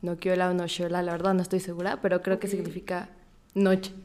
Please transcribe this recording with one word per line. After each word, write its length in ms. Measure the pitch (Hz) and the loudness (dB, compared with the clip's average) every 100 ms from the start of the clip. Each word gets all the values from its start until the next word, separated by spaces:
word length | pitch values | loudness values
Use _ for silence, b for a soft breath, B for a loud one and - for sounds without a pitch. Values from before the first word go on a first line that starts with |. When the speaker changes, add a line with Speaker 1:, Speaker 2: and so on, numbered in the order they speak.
Speaker 1:
Nocchiolao, 500 | 180 170 185 180 180 | -6 -2 2 2 4
Nocchiola, 480 | 180 170 - 175 175 | 2 0 -2 -2 0
la 100 | 175 | -2
verdad 200 | 170 185 | 0 2
no 80 | 190 | 2
estoy 180 | 180 185 | 2 -2
segura, 400 | 185 170 185 - | -2 -4 -4 -2
pero 180 | 196 180 | 0 0
creo 160 | 185 190 | 2 -2
que 80 | 196 | 0
Speaker 2:
Ok. 20 | |
Speaker 1:
significa 560 | 196 170 180 - 175 - - - - _ | -4 -4 -8 -6 -6 -6 -14 -20 -20 _
noche, 400 | 196 196 190 190 - | 2 4 4 0 -12